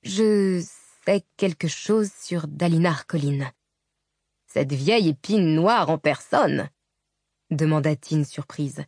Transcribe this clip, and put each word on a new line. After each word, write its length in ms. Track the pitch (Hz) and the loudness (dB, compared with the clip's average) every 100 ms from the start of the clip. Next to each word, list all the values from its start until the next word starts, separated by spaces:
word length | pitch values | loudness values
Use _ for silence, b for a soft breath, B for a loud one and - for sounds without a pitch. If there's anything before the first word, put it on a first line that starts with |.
Je 600 | - 196 220 208 196 180 165 - - _ - | -6 0 2 4 2 0 -4 -16 -20 _ 0
sais 180 | 202 - - | 0 -2 -4
quelque 300 | 196 160 165 | -4 -2 -6
chose 440 | - - 220 208 | -6 -2 0 0
sur 360 | - - 175 156 | -8 -8 -8 -8
Dalinar 600 | 147 175 165 175 151 - | -2 2 4 2 0 -4
Kholin. 440 | 165 143 139 131 _ _ _ _ _ _ _ _ _ _ | -4 -2 -2 -6 _ _ _ _ _ _ _ _ _ _
Cette 280 | - 139 | -4 -2
vieille 360 | 139 139 233 175 | -2 2 2 2
épine 460 | 147 - 214 170 156 | -2 0 2 4 4
noire 340 | 185 233 151 | 4 2 2
en 80 | 156 | 0
personne ? 720 | 147 135 - - 202 139 - _ _ _ _ _ _ _ _ | 0 -2 -2 0 2 0 -6 _ _ _ _ _ _ _ _
demanda 460 | 151 156 156 151 151 | 0 2 2 0 -2
Tin 280 | - 156 | -2 -2
surprise. 640 | 143 - 147 - 143 131 | -2 -6 -12 -8 -8 -8